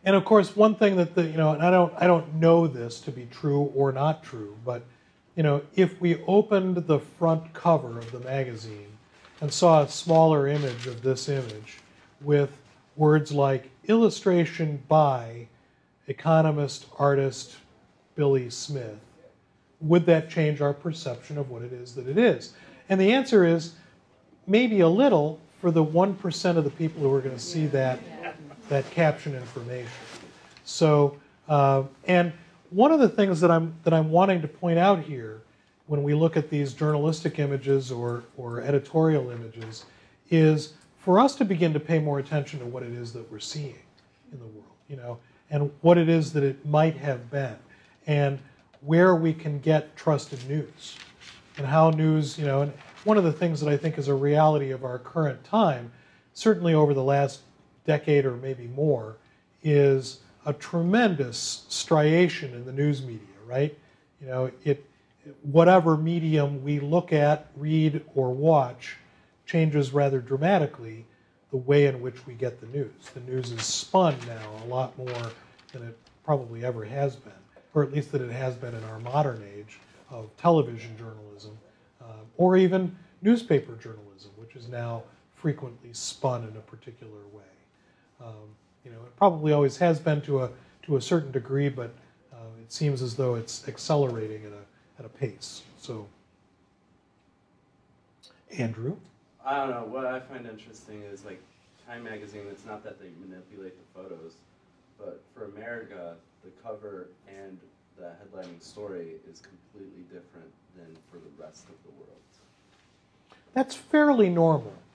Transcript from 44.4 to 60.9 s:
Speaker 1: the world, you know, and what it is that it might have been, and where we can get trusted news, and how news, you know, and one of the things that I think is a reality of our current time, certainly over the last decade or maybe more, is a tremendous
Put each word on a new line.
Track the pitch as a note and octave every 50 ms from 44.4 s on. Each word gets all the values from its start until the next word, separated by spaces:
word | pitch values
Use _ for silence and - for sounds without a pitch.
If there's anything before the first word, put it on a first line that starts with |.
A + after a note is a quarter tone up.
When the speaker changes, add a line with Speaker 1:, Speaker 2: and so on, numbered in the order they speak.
Speaker 1:
the | A#2+
world, | A2 G#2+ G#2+ G2 _ _ _ _ _
you | C#3+
know, | C3 A#2+ A#2+ A#2 - _ _ _ _ _ _
and | D3+ C#3+ C#3+ C#3 - -
what | - E3+ F3
it | F3 E3 D#3+
is | E3 E3 D3+ C3
that | - D3
it | C#3 C#3 C3 - -
might | D3 D3 D3+ D#3+ D#3+ D#3+
have | - D3 D3 C3 A#2+ A#2+ A#2
been, | C#3+ C#3+ C3+ B2 G#2+ - - _ - _ _ _ _ _ _ D#3
and | D3+ D3 C#3+ C#3 C#3 C3+ - - _ _ _ _ _ _
where | C#3 C#3+ D#3+ E3+ F3+ F#3 F3+
we | E3 E3 E3
can | D#3 D#3+ - D#3 D3 C#3+
get | B2+ D#3 D#3 D3+ D3+ - -
trusted | - - E3 D3+ C3+ - - C#3+ B2 B2 C3
news, | C#3+ D#3 - - - - - - - - - - - _ - - - - _ _ _
and | - C#3
how | C3 D3 D#3+ D#3+ E3
news, | D#3+ D#3 D#3+ D#3 D#3 D#3 D3+ C3+ -
you | - D3+
know, | C#3+ C3+ C#3
and | C#3+ D3 C#3+ - - - - - -
one | G#3 G#3+
of | G#3
the | F3+ E3
things | D3+ - F3+ E3+ D#3+ C#3
that | D3+ D3
I | D3
think | C#3 - D#3+ -
is | - C3+ C#3
a | C#3
reality | C3+ C#3 C#3+ D3 D3+ D#3 D#3 D3+ D3 C#3 C3
of | C3 B2+ C3
our | B2+ B2 B2+
current | - - - E3+ D#3 C#3+ B2+ A#2 -
time, | - - A3 A3 E3+ C3+ A#2+ A#2 A#2 - - _ _ _ _ _ _ _
certainly | - - A3 G#3+ F3 F3 E3+ D#3+
over | D3+ D3+ D3
the | C#3+ C3+ C3
last | C3+ C#3 C#3 C#3+ C#3 - - _ _ _ _ _ _ _ _ _
decade | - D3+ - - E3 D3 C#3+ C3+
or | C3+ B2 B2
maybe | C3 C3+ C3 B2 A#2+
more, | A#2+ B2+ C#3 D3+ D#3 C#3 A#2 G#2+ A2 A2 - _ _ _ _ _ _ _ _
is | - D#3 D3 C#3+ C#3+ C#3 C3+ C3+ B2+ - - - - _ _ _ _
a | D3+
tremendous | C#3 - - - - E3+ E3 F3